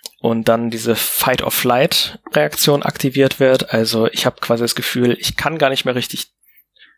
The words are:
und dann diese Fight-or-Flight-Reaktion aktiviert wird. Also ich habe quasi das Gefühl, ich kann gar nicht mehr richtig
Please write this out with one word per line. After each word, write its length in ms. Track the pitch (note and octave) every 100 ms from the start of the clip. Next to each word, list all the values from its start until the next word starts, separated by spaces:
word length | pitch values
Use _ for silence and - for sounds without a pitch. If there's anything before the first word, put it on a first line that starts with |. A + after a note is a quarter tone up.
| - -
und 300 | A#2 A#2 A2
dann 200 | A#2 A#2
diese 260 | A2+ A2+ A2+
Fight-or-Flight-Reaktion 1900 | - - - B2+ A2+ - B2+ A#2+ D#3 - - - - - D3+ - - C#3+
aktiviert 560 | - - C#3 C3 C3+ -
wird. 340 | C3+ C3 -
Also 340 | A2+ A2+ A2+ A2+
ich 180 | - B2+
habe 120 | -
quasi 220 | - A#2
das 120 | A#2+ -
Gefühl, 400 | - B2 B2 A#2
ich 180 | - -
kann 200 | D3 D#3+
gar 120 | C#3
nicht 160 | C3+ -
mehr 100 | B2
richtig 380 | - - - _ _ - _ _ -